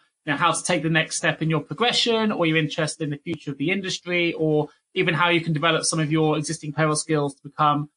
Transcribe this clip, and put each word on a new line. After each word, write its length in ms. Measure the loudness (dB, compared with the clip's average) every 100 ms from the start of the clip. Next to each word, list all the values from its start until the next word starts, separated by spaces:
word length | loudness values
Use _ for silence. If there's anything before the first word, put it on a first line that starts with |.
| _ _ -6
you 60 |
know, 40 | 0
how 140 | 2
to 100 | 2
take 200 | 0 0
the 60 | 2
next 260 | 0 0 -2
step 260 | -2 0
in 80 | 0
your 100 | -2
progression, 720 | -2 -2 0 2 2 2 0
or 140 | 2 2
you're 100 | 2
interested 440 | 0 -2 -4 -2
in 60 | -6
the 60 | -6
future 320 | -8 -8 -8
of 80 | -4
the 120 | -2
industry, 640 | -2 -4 -8 -4 0 0
or 340 | 0 0 0 -2 -8 _
even 200 | -2 0
how 160 | 2 2
you 100 | 2
can 120 | 0
develop 320 | 0 2 2
some 140 | 0 -2
of 120 | 0
your 240 | 2 2 0
existing 340 | -2 -6 -6
payroll 240 | 0 0 0
skills 380 | 0 0 0
to 80 | -6
become 460 | -14 0 2 2 -4